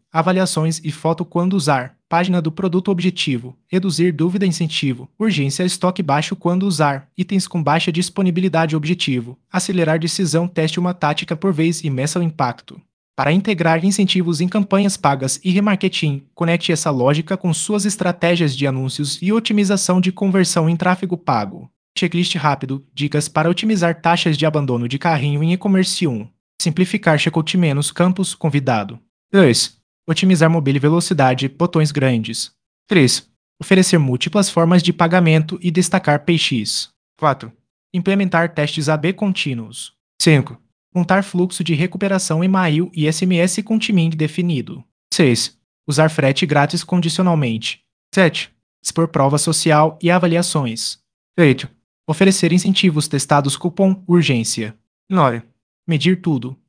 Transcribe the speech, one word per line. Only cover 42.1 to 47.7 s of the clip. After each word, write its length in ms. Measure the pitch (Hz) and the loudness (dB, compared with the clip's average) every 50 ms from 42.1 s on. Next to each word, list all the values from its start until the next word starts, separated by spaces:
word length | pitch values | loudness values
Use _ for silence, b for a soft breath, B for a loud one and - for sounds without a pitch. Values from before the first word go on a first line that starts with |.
| 196 185 185 - 160 160 175 | -2 -2 -2 -2 -2 -2 0
email 460 | 185 190 190 185 165 147 156 180 180 - | 0 0 2 2 2 0 0 -2 -2 -2
e 100 | 165 151 | -2 -2
S 180 | 151 160 - 190 | -2 0 0 0
M 140 | 185 185 165 | 0 2 2
S 240 | 170 185 - - | 2 0 0 -4
com 160 | 202 - 220 220 | -4 -2 -2 -2
timing 320 | - - 208 180 165 165 | 0 0 2 2 2 2
definido. 760 | 160 156 156 151 151 - 175 175 165 127 113 - 113 127 - _ _ _ _ - - | 0 -2 -2 -2 -2 -2 -2 -2 -2 -2 -4 -6 -10 -16 -16 _ _ _ _ -6 0
Seis, 420 | - 170 135 120 113 - - _ _ _ _ _ _ - - | 2 4 4 4 2 0 -6 _ _ _ _ _ _ -8 -4
usar 220 | 147 147 156 156 | 0 2 2 2
frete 380 | 156 - 139 135 139 - - 143 | 2 2 0 0 2 0 0 0
grátis 360 | 147 143 143 147 - 170 - | 2 2 2 2 0 -4 -4
condicionalmente. 960 | - 180 180 160 165 160 - 185 180 170 156 143 120 113 110 - - | -2 -2 0 0 0 0 0 0 2 2 2 0 0 -2 -4 -6 -8